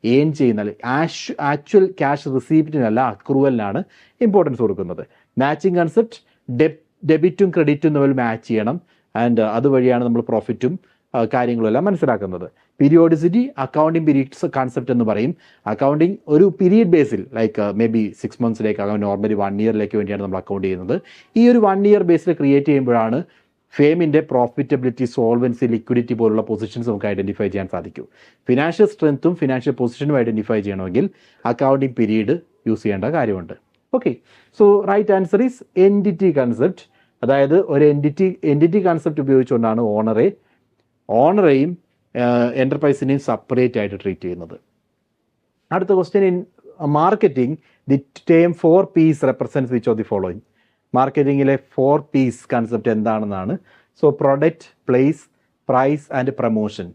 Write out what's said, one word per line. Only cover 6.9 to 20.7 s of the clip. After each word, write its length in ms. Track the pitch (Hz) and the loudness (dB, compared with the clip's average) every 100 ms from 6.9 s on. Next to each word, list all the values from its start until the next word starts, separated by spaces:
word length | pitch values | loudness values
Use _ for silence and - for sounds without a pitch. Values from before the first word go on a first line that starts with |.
| _ 147 | _ 0
ഡെബിറ്റും 400 | 156 175 - 196 | 2 2 2 0
ക്രെഡിറ്റും 460 | 170 147 147 160 147 | 2 0 0 0 2
തമ്മിൽ 180 | 139 | 2
മാച്ച് 340 | 131 120 113 - | 0 -2 -6 -4
ചെയ്യണം, 340 | 110 107 170 _ _ _ 110 120 | -2 -2 -6 _ _ _ -2 0
and 160 | 113 | 2
അതുവഴിയാണ് 640 | 107 113 143 135 123 123 | 0 0 2 2 2 2
നമ്മൾ 180 | 123 117 | 0 -2
പ്രോഫിറ്റും, 580 | 120 113 - 104 127 185 _ _ _ 127 | -2 -4 -4 -4 -4 -6 _ _ _ -4
ആ, 100 | 113 | -2
കാര്യങ്ങളും 340 | 131 120 117 110 | -2 -2 -2 0
എല്ലാം 180 | 117 190 | 0 0
മനസ്സിലാക്കുന്നത്. 640 | 175 147 107 98 90 87 _ _ _ | 0 0 -2 -4 -10 -12 _ _ _
പീരിയോഡിസിറ്റി 680 | 143 165 165 160 170 214 262 - | 4 6 6 4 2 0 -2 -6
അക്കൗണ്ടിങ് 500 | 131 151 156 165 156 | -4 0 0 2 2
പീരീഡ്സ് 380 | 139 135 - 160 139 | 0 -2 -6 -6 -4
കൺസെപ്റ്റ് 340 | 127 127 123 | -4 -6 -2
എന്ന് 140 | 120 110 | 0 0
പറയും. 300 | 104 127 170 _ _ 104 | 0 -2 -6 _ _ -8
അക്കൗണ്ടിങ് 480 | 107 139 151 170 202 - | -2 0 2 0 -2 0
ഒരു 300 | 151 196 190 | 4 4 4
പീരിയഡ് 260 | 180 214 202 | 2 4 4
ബേസിൽ, 340 | 170 143 101 | 2 2 -2
like, 340 | - 110 110 107 | -6 -4 -2 -2
uh, 160 | 104 101 | -4 0
maybe 220 | 117 113 107 | 0 0 -4
six 240 | - 107 - | -6 -14 -4
months-ലേക്ക് 380 | 117 110 107 104 | -4 -2 -4 -2
ആകാം, 180 | 101 104 | -4 -2
normally 380 | 104 101 104 104 | -2 -2 -2 -2
one 160 | 98 101 | -2 -2
year-ലേക്ക് 380 | 110 110 104 110 | -2 -2 -2 -4
വേണ്ടിയാണ് 260 | 98 101 | -4 -6
നമ്മൾ 140 | 98 92 | -6 -8
അക്കൗണ്ട് 300 | - 98 | -6 -6
ചെയ്യുന്നത്. 340 | 95 | -4